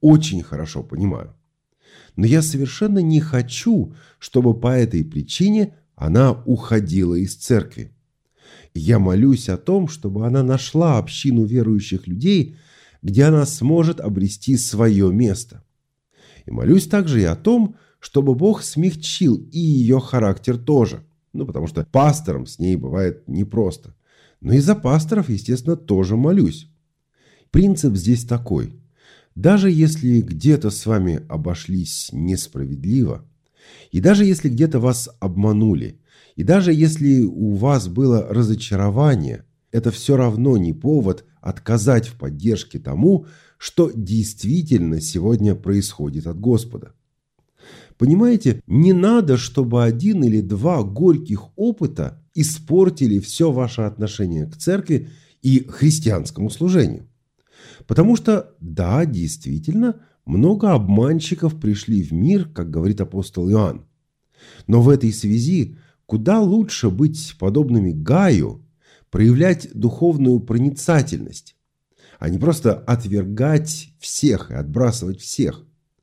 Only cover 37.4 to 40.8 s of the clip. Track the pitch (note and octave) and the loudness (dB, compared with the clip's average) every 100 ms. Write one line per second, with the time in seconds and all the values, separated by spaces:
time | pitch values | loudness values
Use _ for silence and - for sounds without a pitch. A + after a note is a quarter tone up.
37.4 | G#2+ G2+ B2+ C#3 F#2 F2+ C3+ A#2 - A2 | -2 0 2 0 -2 0 2 2 0 0
38.4 | A2+ G#2+ - G2 G2+ G2+ D3+ A2+ C2+ A1 | 0 -2 -2 -2 0 2 2 2 -2 -10
39.4 | - _ _ A2+ A#2+ - - C3+ B2 G#2+ | -16 _ _ -4 -2 -4 0 2 2 0
40.4 | C3+ A#2 E2+ D#2 | 0 2 0 -2